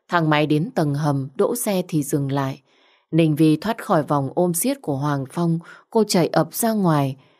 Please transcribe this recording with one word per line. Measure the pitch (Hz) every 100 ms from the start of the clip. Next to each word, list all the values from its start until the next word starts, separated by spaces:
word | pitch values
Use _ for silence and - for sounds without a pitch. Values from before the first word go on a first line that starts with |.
| -
thang | 175 156
máy | 151 151
đến | 151 214 190
tầng | 147
hầm, | 143 156 139 135 -
đỗ | 196 240
xe | 220 190 180
thì | 160
dừng | 143 151 139
lại. | 139 135 139 _ _ _ _ _
Ninh | 160 160 151
Vi | 156 156
thoát | 202 226 -
khỏi | 170
vòng | - 147 135 -
ôm | 180
siết | 170 254 277
của | - 135
Hoàng | 147 139 131
Phong, | - 170 165 - - _
cô | 226
chạy | 208 190 156
ập | 165 160
ra | - 233
ngoài. | 220 180 151 139 131 _